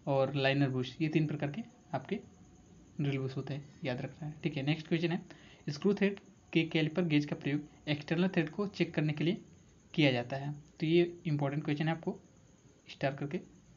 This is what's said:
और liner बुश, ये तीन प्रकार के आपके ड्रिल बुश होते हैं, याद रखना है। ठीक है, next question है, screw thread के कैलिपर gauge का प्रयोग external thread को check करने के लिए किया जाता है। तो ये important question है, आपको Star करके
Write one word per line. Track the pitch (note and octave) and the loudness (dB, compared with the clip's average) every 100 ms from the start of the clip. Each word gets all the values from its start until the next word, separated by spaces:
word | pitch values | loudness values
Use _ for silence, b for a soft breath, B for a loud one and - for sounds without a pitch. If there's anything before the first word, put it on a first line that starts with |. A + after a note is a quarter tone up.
| - | 0
और | C#3 C3 C#3 | 2 2 2
liner | C3+ C#3 C#3 | 2 4 2
बुश, | B2+ B2+ - | 2 -4 -2
ये | D#3+ | 0
तीन | D#3 D3+ | 2 2
प्रकार | D3 D3 | -2 -4
के | D3 - - - | -6 -10 -14 -8
आपके | - - A#3 - - - - - - - - | -8 -4 -8 -8 -20 -20 -20 -20 -20 -14 -4
ड्रिल | C#3+ C3+ | -2 -2
बुश | C3 C#3 | -2 -6
होते | C3 | -6
हैं, | C3+ - - | -8 -10 -8
याद | C#3 B2 | -4 -4
रखना | C3 - D3+ | -6 -8 -12
है। | - | -6
ठीक | D#3+ D3 | -4 -2
है, | C3+ | -2
next | D#3 - | -2 0
question | E3 E3+ | 0 0
है, | E3 - B B B - | -2 -6 B B B -10
screw | D3 G3 | -2 2
thread | G3+ G3 G3+ - - - | 4 2 0 -10 -20 -2
के | E3 D#3+ | 2 2
कैलिपर | E3 D#3 D#3 F3 | 2 2 2 2
gauge | D3 D3 | 4 2
का | - | -2
प्रयोग | C#3+ D3 - - - | -2 -2 -4 -10 -4
external | D3 - E3 F#3 | -4 -2 0 2
thread | F#3 D#3 | 2 0
को | - G3+ | -2 -4
check | - E3+ | -2 -2
करने | E3+ D3+ | 0 0
के | D3 | 2
लिए | D3+ G#3+ - - - - - | 0 0 -4 -20 -20 -20 -6
किया | - D3 | 4 4
जाता | B2 A#2+ C3+ | 4 0 -4
है। | C#3+ D3 - - | -6 -8 -12 -4
तो | D#3+ | 2
ये | E3+ F3 E3+ E3+ | 4 4 0 -2
important | D3 C#3+ D3 D3+ | 0 0 0 -2
question | D3 D#3+ | 0 0
है, | |
आपको | E3 F3+ - - - - - - - - | -2 -4 -8 -10 -20 -20 -20 -20 -20 -20
Star | - C#3 C#3 | -4 -4 -2
करके | C#3+ F3+ - - - | -6 -6 -10 -20 -20